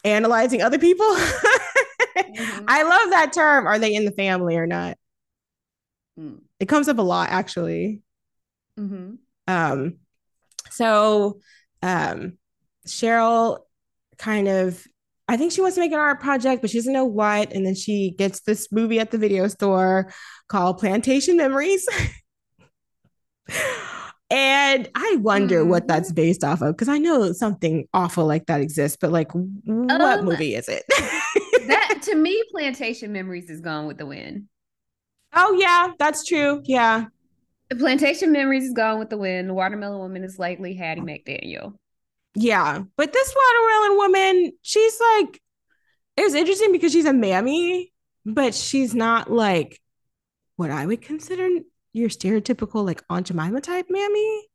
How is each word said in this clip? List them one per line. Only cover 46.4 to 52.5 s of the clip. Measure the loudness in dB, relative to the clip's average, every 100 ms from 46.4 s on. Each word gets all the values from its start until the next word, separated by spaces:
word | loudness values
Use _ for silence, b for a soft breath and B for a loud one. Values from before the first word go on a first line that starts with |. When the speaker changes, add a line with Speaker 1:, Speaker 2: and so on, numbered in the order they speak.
| 2 2 2
Speaker 1:
because | 4 4
she's | 4
a | 4
mammy, | 4 4 2 2 0 0 -2 -6 _ _ _ -4
but | 0 0
she's | -2 -2 0 0
not, | 0 0 0 0
like, | 0 2 2 -2 -10 _ _ _ _ _ _ _
what | -8 -6
I | -4
would | -4 -4
consider | -6 -12 -8 -4 -2 -2 -6 _ _
your | -4 -4
stereotypical, | -2 -2 -2 -2